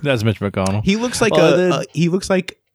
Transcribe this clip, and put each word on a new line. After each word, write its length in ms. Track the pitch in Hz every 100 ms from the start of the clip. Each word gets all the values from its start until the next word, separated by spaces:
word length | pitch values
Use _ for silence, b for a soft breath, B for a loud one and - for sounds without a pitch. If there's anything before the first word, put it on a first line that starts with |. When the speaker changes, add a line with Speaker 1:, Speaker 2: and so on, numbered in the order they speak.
Speaker 1:
That's 200 | 147 127
Mitch 160 | 110 101
McConnell. 440 | 101 98 95 98 107
Speaker 2:
He 100 | 208
looks 260 | 240 233
like 120 | 226
Speaker 1:
Well, 220 | - 208 185
Speaker 2:
a, 20 |
Speaker 1:
then 140 | 180
Speaker 2:
a, 120 | 143 135
he 160 | 147 170
looks 220 | 180 -
like 320 | 190 180 - _